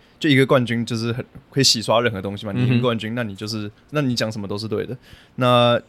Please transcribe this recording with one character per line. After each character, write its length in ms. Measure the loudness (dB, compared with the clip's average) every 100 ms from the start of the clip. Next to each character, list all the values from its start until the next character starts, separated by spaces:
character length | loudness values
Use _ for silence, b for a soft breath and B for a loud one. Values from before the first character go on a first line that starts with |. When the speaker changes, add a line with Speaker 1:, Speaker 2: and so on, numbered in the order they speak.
| b b
Speaker 1:
就 100 | 2
一 80 | 4
个 80 |
冠 200 | 6 4
军 200 | 2 -2
就 120 | -4 -4
是 160 | -4
很， 120 | -6 -8 -16 -8
可 100 | 0
以 40 |
洗 160 | 2 2
刷 200 | 2 2
任 120 | 2
何 80 | -2
东 160 | -6 -8
西 80 |
嘛， 80 | -6
你 140 | -2 2
赢 140 | 2
冠 180 | 2 -2
军， 120 | -4
Speaker 2:
嗯 20 |
哼。 20 |
Speaker 1:
那 80 | -6
你 120 | -6
就 120 | -6 -8
是， 240 | -6 -8 -12 _
那 120 | -4
你 120 | -2
讲 160 | -2 -4
什 100 | -4
么 60 | -6
都 120 | -6
是 100 | -4
对 160 | -4
的。 120 | -4 -8 b b b -2
那， 440 | 2 4 4 2